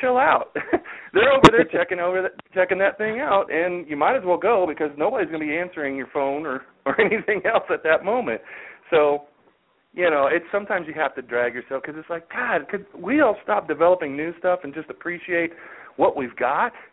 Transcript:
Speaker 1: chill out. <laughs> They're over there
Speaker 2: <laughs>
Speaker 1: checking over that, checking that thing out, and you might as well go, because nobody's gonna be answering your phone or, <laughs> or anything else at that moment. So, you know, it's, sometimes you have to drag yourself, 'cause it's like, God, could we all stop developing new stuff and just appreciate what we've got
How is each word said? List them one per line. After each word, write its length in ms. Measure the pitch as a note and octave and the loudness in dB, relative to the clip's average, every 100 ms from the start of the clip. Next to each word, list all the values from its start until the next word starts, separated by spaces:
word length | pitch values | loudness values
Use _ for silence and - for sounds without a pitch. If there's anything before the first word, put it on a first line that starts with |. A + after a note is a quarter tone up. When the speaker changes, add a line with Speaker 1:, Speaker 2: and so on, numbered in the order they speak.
Speaker 1:
chill 160 | B3+ B3 | 0 2
out. 340 | D#4 - - | 4 2 0
<laughs> 640 | - - - - - - | -8 -2 -4 -4 -18 -2
They're 180 | F#3 B3+ | 2 4
over 180 | C4+ G#3+ | 8 8
there 140 | A3+ D#3+ | 8 4
Speaker 2:
<laughs> 60 | |
Speaker 1:
checking 280 | E3+ F3 F3+ | 0 -2 -2
over 240 | F3 F#3 | -2 0
that, 80 | F#3 - - | -2 -6 -6
checking 260 | F#3+ F#3 F#3 | 0 0 2
that 180 | G3 - | 0 -2
thing 220 | G#3+ A3+ | -4 -4
out, 320 | D4 G3 - | 0 0 0
and 360 | D#3 F3+ F3 D3 | -2 -2 -4 -6
you 80 | C#3+ | 0
might 200 | E3 C4 | 2 2
as 60 | F#3 | 0
well 120 | E3+ | 0
go, 280 | F#3+ A3 D#3+ | 2 2 2
because 220 | D3+ D3+ C#3+ | -2 -4 -2
nobody's 320 | F3 A#3 D#3+ | -2 0 -4
gonna 160 | D#3+ D3+ | -4 -4
be 100 | D#3+ | -4
answering 380 | F3+ D#3+ C#3 C3+ | -6 -6 -6 -6
your 120 | B2 | -6
phone 320 | D3 C#3 C#3 D#3 | -4 -2 -4 -6
or, 160 | C3 - | -8 -12
<laughs> 120 | _ C#3 | _ -2
or 140 | C3+ | 2
anything 420 | G3+ G#3+ F#3 G3+ G#3+ | 2 0 -2 -2 0
else 180 | A3 - | 0 0
at 100 | D3+ | -2
that 200 | D#3+ D#3+ | 2 2
moment. 380 | F3+ B3 E3+ A2 - - - - - | 0 -2 -2 -6 -8 -18 -18 -20 0
So, 340 | D#3+ D3 D3 - _ _ _ _ _ _ | 4 4 2 -4 _ _ _ _ _ _
you 160 | F3 F3 | -2 2
know, 180 | D3 C3+ | 4 2
it's, 140 | E3+ E3+ | 0 -2
sometimes 360 | G3+ G3+ F#3+ D#3 | -4 -2 -4 -4
you 60 | D#3 | -4
have 180 | C#3 C3 | -4 -4
to 60 | |
drag 320 | A#2+ A#2+ A#2+ | -4 -2 -2
yourself, 300 | B2 - C3+ | -4 -8 -8
'cause 120 | D#3 D#3 | -8 -12
it's 120 | - | -10
like, 200 | E3 - | -10 -10
God, 380 | A#3+ A#3+ F3+ C#3 | -8 -2 -2 -4
could 160 | G3+ - - | -8 -10 -12
we 240 | F3+ D4 | -2 4
all 140 | B3+ - | 4 2
stop 240 | - G#3 D#3+ | -2 -2 -2
developing 480 | D3 E3+ F3+ D3+ C#3 | 2 4 4 0 -6
new 180 | E3 E3+ | -6 -4
stuff 200 | F#3 F3+ | -2 -2
and 100 | C#3 | -4
just 160 | D#3 D3+ | -12 -14
appreciate 600 | - E3+ F3 - F3 E3 - - - - - | -12 -10 -10 -4 -2 -2 -6 -20 -20 -12 0
what 180 | F3+ - | 2 2
we've 200 | B2 - | -4 -2
got 340 | B2 D#3 A3+ - - | -2 0 -2 -6 -20